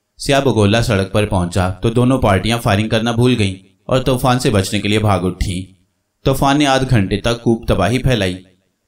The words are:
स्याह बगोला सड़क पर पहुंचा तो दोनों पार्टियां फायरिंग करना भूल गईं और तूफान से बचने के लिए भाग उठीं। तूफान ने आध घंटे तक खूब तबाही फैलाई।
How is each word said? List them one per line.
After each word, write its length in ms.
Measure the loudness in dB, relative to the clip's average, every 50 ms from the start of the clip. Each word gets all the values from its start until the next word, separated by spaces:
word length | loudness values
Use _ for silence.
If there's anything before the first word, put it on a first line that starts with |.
| _ _ _ -10
स्याह 220 | -4 0 0 2
बगोला 400 | 2 2 2 2 2 2 2 2
सड़क 300 | 0 0 0 0 -2 -2 -2
पर 120 | -2 -2
पहुंचा 440 | 0 0 -2 -2 -2 -2 -2 -2 -2 -2 -2 -2
तो 60 | -2
दोनों 280 | 0 2 2 2 2 2
पार्टियां 380 | 2 2 2 2 0 -2 -2 -2
फायरिंग 300 | 0 0 0 0 0 0
करना 220 | -2 -2 -2 -2
भूल 240 | 0 2 2 2 2
गईं 180 | 2 0 -2 -4 -6 -14 _ _ _ _ -2
और 120 | -2 -2 0
तूफान 360 | 0 -2 0 2 2 2 2
से 100 | 0 0
बचने 300 | 0 0 0 0 -2 -4
के 80 | -2 0
लिए 120 | 0 0
भाग 240 | 2 2 0 0 0
उठीं। 400 | -2 -2 -2 -4 -4 -4 -8 -8 -12 -16 _ _ _ _ _ _ _ _ _ -2
तूफान 320 | 0 0 2 2 2 2 2
ने 80 | 2
आध 180 | 2 2 0 0
घंटे 340 | 2 2 0 0 0 -2 -4
तक 220 | -2 -2 -4 -2
खूब 240 | 0 0 0 0 0 -2
तबाही 280 | -2 0 0 0 0 0
फैलाई। 400 | 0 0 0 0 -2 -2 -4 -6 -12 -20 _ _ _ _ _ _ _